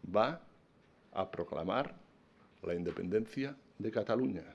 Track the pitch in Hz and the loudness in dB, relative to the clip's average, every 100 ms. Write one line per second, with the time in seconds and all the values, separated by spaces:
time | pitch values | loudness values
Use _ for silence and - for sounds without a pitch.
0 | 92 98 120 170 - - - - - - | 2 4 4 0 -12 -20 -20 -20 -20 -20
1 | - - 95 - 85 73 87 110 147 - | -8 -4 -2 -2 -4 -2 0 0 0 -6
2 | - - - - - - 87 87 85 82 | -20 -20 -20 -20 -20 -8 -2 0 0 -2
3 | 90 107 113 - 135 143 - - 107 113 | 2 2 0 -4 -4 -6 -18 -6 -2 0
4 | 101 117 131 87 - | 2 2 2 0 -8